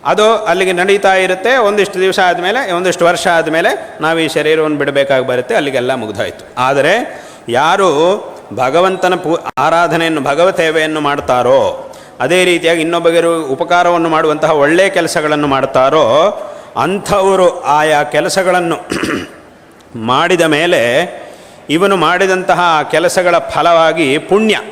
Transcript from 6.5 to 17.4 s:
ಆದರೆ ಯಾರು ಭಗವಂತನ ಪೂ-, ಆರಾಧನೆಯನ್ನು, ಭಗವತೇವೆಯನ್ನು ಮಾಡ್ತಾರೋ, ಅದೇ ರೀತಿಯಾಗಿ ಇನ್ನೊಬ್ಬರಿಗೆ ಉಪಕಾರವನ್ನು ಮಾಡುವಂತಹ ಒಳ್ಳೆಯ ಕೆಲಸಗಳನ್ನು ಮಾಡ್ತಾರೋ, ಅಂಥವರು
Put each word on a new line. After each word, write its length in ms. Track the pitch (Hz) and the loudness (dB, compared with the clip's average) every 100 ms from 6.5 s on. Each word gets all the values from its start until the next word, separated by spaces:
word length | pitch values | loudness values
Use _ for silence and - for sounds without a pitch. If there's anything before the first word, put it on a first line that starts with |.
| - | -2
ಆದರೆ 680 | 127 139 139 214 269 - - - - | 0 2 2 0 -2 -12 -18 -18 -4
ಯಾರು 400 | 117 156 196 190 143 170 208 - - - | 0 2 2 2 2 2 0 -6 -18 -14
ಭಗವಂತನ 600 | 104 131 156 185 185 185 | -4 0 2 0 0 -2
ಪೂ-, 260 | 180 151 165 - - | -2 -2 -4 -4 -2
ಆರಾಧನೆಯನ್ನು, 640 | 147 165 170 165 165 156 | 0 2 0 0 -2 -2
ಭಗವತೇವೆಯನ್ನು 800 | 131 143 180 180 165 160 156 156 | -2 2 0 2 0 0 -2 -2
ಮಾಡ್ತಾರೋ, 920 | 147 143 - 127 120 135 104 - - - - - | -2 -4 -2 0 4 2 2 -4 -14 -20 -20 -8
ಅದೇ 240 | 127 180 | -2 2
ರೀತಿಯಾಗಿ 360 | 180 170 160 170 | 2 2 0 0
ಇನ್ನೊಬ್ಬರಿಗೆ 460 | 160 170 165 165 165 165 147 | 0 0 2 2 0 0 -4
ಉಪಕಾರವನ್ನು 560 | 135 165 175 175 175 165 | -6 0 2 2 2 0
ಮಾಡುವಂತಹ 420 | 160 160 151 156 | 0 0 0 0
ಒಳ್ಳೆಯ 380 | 156 143 170 190 | 2 2 4 2
ಕೆಲಸಗಳನ್ನು 580 | 190 165 170 151 151 147 | 0 -2 -2 -2 0 0
ಮಾಡ್ತಾರೋ, 600 | 135 131 - 131 156 123 135 190 - - - - - | 0 0 2 2 2 2 2 2 -2 -12 -16 -12 -4
ಅಂಥವರು 840 | 143 196 - 202 196 190 | -4 -4 -2 0 2 2